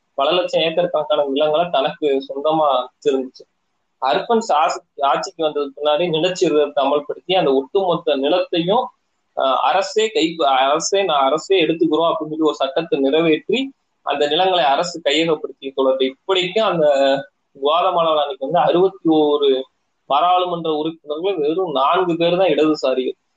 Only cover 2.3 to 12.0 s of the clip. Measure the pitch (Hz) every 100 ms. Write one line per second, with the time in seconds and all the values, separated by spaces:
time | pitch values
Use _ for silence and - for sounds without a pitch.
2.3 | 135 151 156 151 131 123 _ 147 135 131
3.3 | - - _ _ _ _ - 131 180 -
4.3 | 226 214 151 170 180 _ - 139 139 -
5.3 | - 156 147 143 139 147 151 175 156 180
6.3 | 180 175 151 143 143 135 147 147 - -
7.3 | 185 151 135 135 196 190 165 160 139 139
8.3 | 180 180 175 170 226 240 _ _ _ _
9.3 | - 135 127 - 175 190 214 220 151 160
10.3 | 165 143 131 135 156 - 196 196 147 135
11.3 | 156 - 190 156 165 156 151